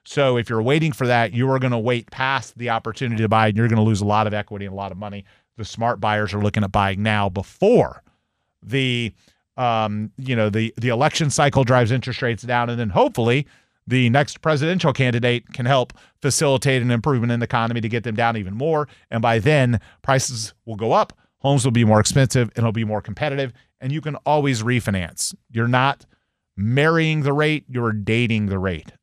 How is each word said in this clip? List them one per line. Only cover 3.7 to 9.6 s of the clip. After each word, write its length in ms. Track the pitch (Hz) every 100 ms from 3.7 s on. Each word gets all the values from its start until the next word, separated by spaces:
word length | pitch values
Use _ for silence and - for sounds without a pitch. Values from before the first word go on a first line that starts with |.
| 110
lose 180 | 110 101
a 60 | 104
lot 200 | 107 107
of 60 |
equity 320 | 104 - 101
and 80 | 98
a 40 | 98
lot 140 | 98
of 60 | 92
money. 300 | 104 101 - _ _ -
The 80 | 104
smart 340 | - 117 104
buyers 320 | 107 107 101
are 100 | 104
looking 220 | 104 110
at 80 | 95
buying 300 | 104 98 95
now 260 | 110 107 101
before 760 | 92 - - 202 233 65 - _ _ _ _ _ _
the, 500 | 107 135 131 120 113 - _ _ _
um, 540 | -